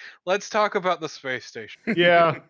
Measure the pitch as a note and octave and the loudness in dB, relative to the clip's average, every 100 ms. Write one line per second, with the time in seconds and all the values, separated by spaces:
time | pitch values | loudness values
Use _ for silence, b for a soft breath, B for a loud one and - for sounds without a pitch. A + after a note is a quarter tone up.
0 | B B - G3 - A3 G#3 G3+ F3+ E3 | B B -4 -4 -2 0 0 0 -2 -2
1 | D#3 - C3+ B2+ - A#2+ G#2+ - - F3 | -6 -10 -8 -8 -8 -16 -16 -12 -4 2
2 | F3 E3+ E3 D3 | 4 6 4 2